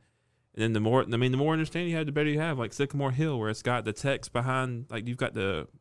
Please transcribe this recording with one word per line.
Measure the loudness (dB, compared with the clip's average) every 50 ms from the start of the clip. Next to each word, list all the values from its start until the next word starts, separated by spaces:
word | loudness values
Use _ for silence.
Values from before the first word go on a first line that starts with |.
| _ _ _ _ _ _ _ _ _ _ -4
and | 0 0
then | 2
the | 2 4
more, | 4 4 4 4 4
I | 2 2
mean, | 2 2 2 2
the |
more | 2 2 2
understanding | 2 0 0 -2 -2 -4 -2 -2
you | -2
have, | -2 -2
the | -2 0
better | 0 2 2
you | 2 0
have. | 0 -2 -2
Like | -2 -4 -4
Sycamore | -2 -2 -2 0 0 0 0 2
Hill, | 2 2 0 0 0
where | 0 -2 -2
it's | -2 -2
got | 0 0 0 0 0
the | -2
text | -4 -2 0 -2 -2 -2 -4 -4
behind, | -2 -2 0 0 0 0 0 -2 -4 -6 -8 -8
like, | -8 -6 -4
you've | -4 -4
got | -2 -2 -2 -2
the, | 0 0 0 0 -2 -4 -8 -12 -16